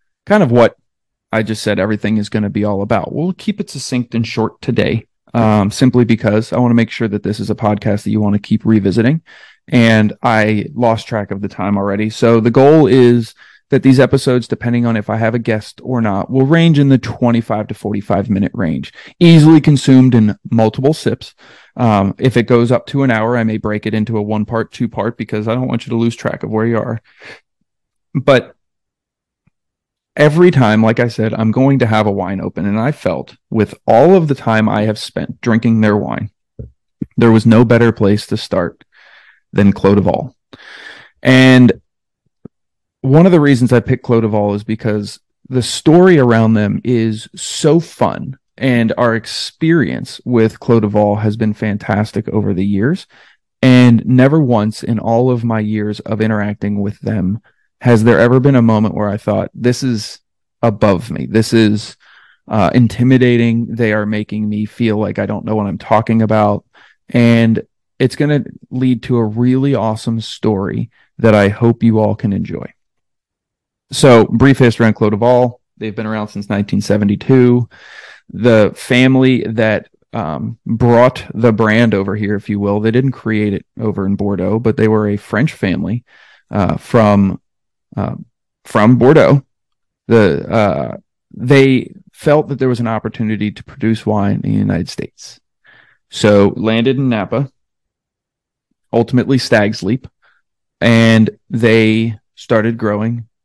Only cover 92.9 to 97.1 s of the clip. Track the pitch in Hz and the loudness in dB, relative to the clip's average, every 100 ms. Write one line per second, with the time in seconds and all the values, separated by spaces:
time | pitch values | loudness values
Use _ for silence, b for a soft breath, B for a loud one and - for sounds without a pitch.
92.9 | 110 107 - 110 107 104 - - - 110 | -6 -8 -8 -6 -4 -6 -8 -16 -6 -4
93.9 | 110 - 107 101 104 - 104 101 92 85 | -2 -2 -2 -2 -4 -4 -2 -2 -4 -6
94.9 | - - _ - - _ _ b b b | -10 -14 _ -20 -20 _ _ b b b
95.9 | b _ - 110 104 101 - 104 113 117 | b _ -2 2 4 4 0 -2 -2 0
96.9 | 131 131 | -2 -2